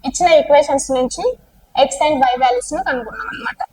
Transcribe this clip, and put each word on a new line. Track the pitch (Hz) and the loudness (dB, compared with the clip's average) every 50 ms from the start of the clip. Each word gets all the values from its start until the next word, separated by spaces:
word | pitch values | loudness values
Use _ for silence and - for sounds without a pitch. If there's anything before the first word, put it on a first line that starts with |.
| - 762 | -6 -6
ఇచ్చిన | - - 698 698 330 302 | -2 0 2 6 6 4
ఈక్వేషన్స్ | - - 285 285 294 294 294 277 - - 269 254 | 6 6 4 4 4 4 0 -2 -2 -2 -2 -2
నుంచి | 254 247 - - 359 494 508 - _ _ _ _ _ _ _ - - - | 0 -2 -4 -4 -4 -4 -4 -6 _ _ _ _ _ _ _ 0 0 0
x | - - 320 302 | 2 -2 0 0
and | 302 262 262 254 | 2 2 0 0
y | 247 247 262 | 0 0 0
వాల్యూస్ | 247 247 247 - - 302 330 | 0 0 0 -4 -6 -8 -6
ను | 762 - | -4 -4
కనుగొన్నాం | 277 254 226 226 - - - - - | -4 -6 -6 -10 -12 -12 -12 -12 -12
అన్నమాట. | - - - - _ - _ | -10 -10 -10 -10 _ -12 _